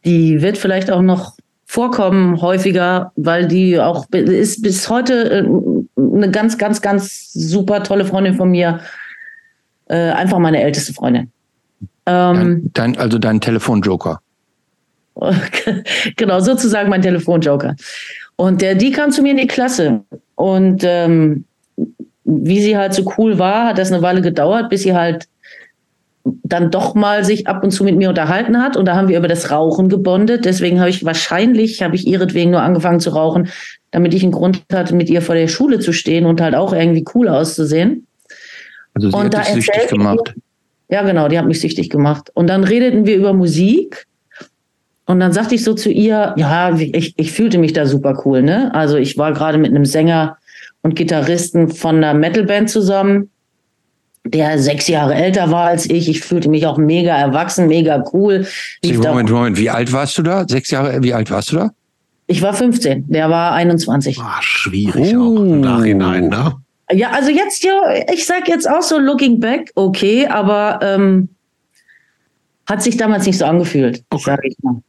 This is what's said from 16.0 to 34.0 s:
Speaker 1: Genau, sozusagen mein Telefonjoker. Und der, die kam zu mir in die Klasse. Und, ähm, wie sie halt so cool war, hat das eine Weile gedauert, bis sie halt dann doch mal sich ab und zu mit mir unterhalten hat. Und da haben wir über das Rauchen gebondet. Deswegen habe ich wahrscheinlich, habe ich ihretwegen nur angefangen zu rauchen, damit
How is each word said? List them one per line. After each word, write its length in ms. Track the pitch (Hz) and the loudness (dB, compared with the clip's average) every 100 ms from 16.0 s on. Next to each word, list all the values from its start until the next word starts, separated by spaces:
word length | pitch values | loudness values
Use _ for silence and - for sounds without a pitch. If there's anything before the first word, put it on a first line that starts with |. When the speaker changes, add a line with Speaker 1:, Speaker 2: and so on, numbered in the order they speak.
| - - | -6 -4
Speaker 1:
Genau, 240 | 208 185 | -2 2
sozusagen 500 | 190 254 240 214 202 | 0 0 0 0 0
mein 120 | 190 | 0
Telefonjoker. 760 | 185 175 165 170 156 143 - 143 - - - - - - | 0 0 0 0 2 0 -2 -8 -14 -18 -16 -18 -14 -2
Und 240 | 185 185 | 0 2
der, 140 | 190 190 | 0 2
die 160 | 262 | 2
kam 200 | 269 294 | 0 0
zu 100 | 285 | 2
mir 100 | 277 | 2
in 60 | 277 | 2
die 100 | 262 | 0
Klasse. 560 | - 254 254 151 110 98 151 _ - | -2 -2 0 0 -2 -6 -20 _ -4
Und, 480 | 190 190 190 185 | 0 2 2 2
ähm, 640 | 180 175 170 165 156 147 - _ _ - - - - _ | 0 2 2 2 2 0 -8 _ _ -8 -8 -10 -20 _
wie 380 | - 151 156 196 | -2 -2 0 2
sie 160 | 208 208 | 2 0
halt 160 | 196 | 0
so 200 | 190 190 - | -2 -4 0
cool 200 | 220 185 | 0 2
war, 280 | 185 214 233 | 2 2 0
hat 100 | 190 | 0
das 140 | 190 | 0
eine 100 | 185 | 0
Weile 200 | 175 185 | 2 2
gedauert, 480 | 175 165 151 220 233 | 0 0 0 0 0
bis 140 | 202 | -2
sie 100 | 190 180 | 0 0
halt 320 | 170 165 - _ - - - _ _ _ _ _ - - | 0 -4 -10 _ -20 -20 -20 _ _ _ _ _ -8 -8
dann 280 | - 175 170 | -6 -2 0
doch 220 | 180 - 214 | 0 0 0
mal 300 | 202 208 196 | 0 0 0
sich 220 | 214 - | -2 -2
ab 160 | 190 | -2
und 80 | 202 | -2
zu 120 | 190 | 0
mit 140 | 196 180 | 2 2
mir 100 | 190 | 2
unterhalten 520 | 175 156 185 233 240 | 0 0 -2 0 0
hat. 160 | 262 - | 0 0
Und 80 | 185 | 0
da 100 | 175 | 2
haben 140 | 190 | 2
wir 80 | 175 | 2
über 100 | 170 | 0
das 240 | 165 - | -2 -2
Rauchen 380 | 147 160 160 190 | 0 0 2 2
gebondet. 560 | 196 190 185 220 240 208 | 2 2 2 2 0 0
Deswegen 340 | 185 175 180 | 0 0 2
habe 100 | 180 | 0
ich 140 | 185 | 0
wahrscheinlich, 800 | 165 160 - 170 233 226 220 - | -4 -4 -4 0 2 2 0 -2
habe 120 | 175 180 | -4 -2
ich 120 | 180 | -2
ihretwegen 440 | 185 180 175 170 | 0 0 0 2
nur 100 | 175 | 2
angefangen 380 | 135 175 175 175 | 2 0 2 0
zu 100 | 170 | 0
rauchen, 400 | 151 160 165 185 - - - _ | 0 0 0 -4 -8 -18 -20 _
damit 220 | 165 | 0